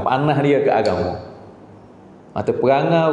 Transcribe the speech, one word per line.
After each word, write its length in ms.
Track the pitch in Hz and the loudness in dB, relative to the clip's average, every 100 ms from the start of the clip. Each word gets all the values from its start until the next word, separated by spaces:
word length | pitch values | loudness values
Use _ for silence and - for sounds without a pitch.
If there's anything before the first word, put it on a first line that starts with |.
| - | -2
panas 320 | 131 147 143 | 0 0 2
dia 200 | 143 135 | 2 2
ke 80 | 135 | 2
agama. 480 | 110 107 90 87 87 - - - - - - - - - - - | 2 0 0 -2 -6 -12 -18 -20 -20 -20 -20 -20 -20 -20 -20 -12
Mata 200 | - 107 | -6 -4
perangai 500 | - 123 139 160 170 160 | 0 2 2 2 2 2